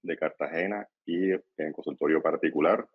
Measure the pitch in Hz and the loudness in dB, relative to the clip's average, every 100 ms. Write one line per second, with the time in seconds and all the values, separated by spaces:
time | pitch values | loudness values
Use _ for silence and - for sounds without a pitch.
0 | 87 80 78 - 76 82 95 104 104 _ | -6 -2 -2 -4 -6 -2 -2 -4 -8 _
1 | - 85 95 92 - - 76 73 - 71 | -6 0 2 0 -2 -8 -6 -6 -10 -2
2 | 73 78 80 78 80 71 78 107 110 | 2 2 2 0 0 2 4 2 0